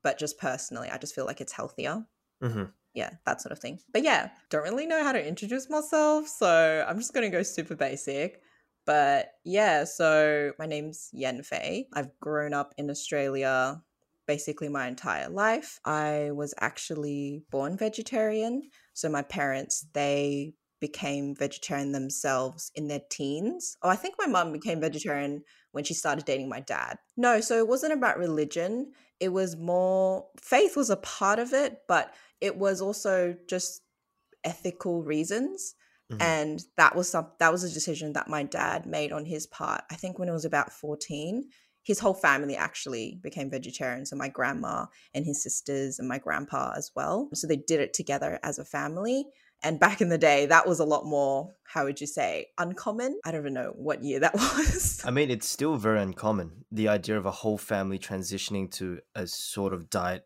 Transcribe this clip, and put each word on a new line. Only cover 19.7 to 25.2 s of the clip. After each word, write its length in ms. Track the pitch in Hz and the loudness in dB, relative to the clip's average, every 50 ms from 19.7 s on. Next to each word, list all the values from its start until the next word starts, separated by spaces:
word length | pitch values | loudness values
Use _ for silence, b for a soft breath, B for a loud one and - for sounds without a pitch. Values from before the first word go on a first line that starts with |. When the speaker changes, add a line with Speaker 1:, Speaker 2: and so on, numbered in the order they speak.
| - - - 156 - | -4 -6 -6 -6 -2
Speaker 1:
they 600 | 143 143 143 143 143 143 143 143 143 143 156 - _ _ _ _ _ | 0 0 2 2 2 2 0 0 -2 -4 -6 -12 _ _ _ _ _
became 560 | 156 147 - - 196 143 143 143 143 143 139 | -8 -6 -6 -6 -4 -4 -2 -2 -4 -4 -4
vegetarian 580 | - 139 139 139 - - - 160 143 139 139 139 | -4 -4 -4 -4 -8 -8 -4 -4 -2 -2 -2 -2
themselves 760 | 135 131 135 135 - - 143 135 127 131 131 160 165 - - _ | -4 -4 -4 -6 -4 -2 0 0 0 0 -2 -4 -8 -14 -12 _
in 120 | 156 156 | -8 -6
their 140 | 147 147 139 143 _ | -4 -6 -6 -6 _
teens. 680 | - - 147 139 143 156 190 240 349 359 - - - _ | -6 -4 -4 -4 -2 -2 -2 -2 -4 -4 -8 -10 -8 _
Oh, 80 | - 180 | 2 2
I 60 | - | 2
think 200 | 226 - 370 370 - | 2 -2 -8 -4 -2
my 80 | 403 | 0
mum 240 | 311 214 180 170 165 | 2 2 2 2 2
became 300 | 151 151 160 220 165 165 | -2 -6 -4 -2 -2 0
vegetarian 640 | 156 160 147 151 - 147 147 143 | 0 -2 -2 -2 -4 -2 -2 -2